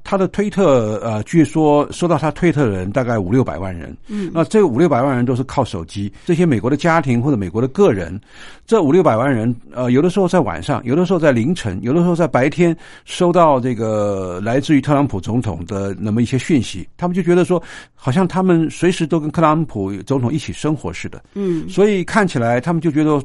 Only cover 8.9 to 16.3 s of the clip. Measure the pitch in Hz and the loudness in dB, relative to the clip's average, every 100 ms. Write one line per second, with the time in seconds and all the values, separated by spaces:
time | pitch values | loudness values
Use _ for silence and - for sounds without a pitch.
8.9 | 180 156 110 139 120 117 120 - - 123 | 4 4 2 2 0 0 -4 -8 -6 0
9.9 | 123 175 196 180 180 110 80 110 123 - | 2 2 2 2 2 0 -4 -4 -4 -2
10.9 | 147 180 185 151 120 117 - 113 92 117 | -2 0 2 2 2 0 -2 -4 -4 -2
11.9 | 165 175 165 156 127 143 156 175 165 - | 0 2 2 0 2 0 2 2 2 -8
12.9 | - - - 180 175 160 135 127 120 110 | -20 -12 -2 2 4 4 4 0 -2 -2
13.9 | 107 104 95 92 90 104 131 143 143 143 | 0 -2 -2 -6 -6 -2 -2 2 0 2
14.9 | 143 143 98 - 120 110 82 85 98 98 | 0 0 -4 -4 -4 -2 -6 -6 -6 -6
15.9 | 90 104 110 117 | -6 -2 0 0